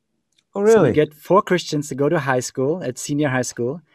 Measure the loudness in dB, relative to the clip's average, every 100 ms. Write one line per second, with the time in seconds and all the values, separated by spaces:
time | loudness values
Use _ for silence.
0 | _ _ _ _ _ -2 4 6 4 2
1 | 0 -2 0 2 2 -2 -2 -6 -6 -2
2 | 0 0 0 -2 -2 -4 -2 -2 -6 -8
3 | -6 -2 0 -2 -4 -4 -6 -6 _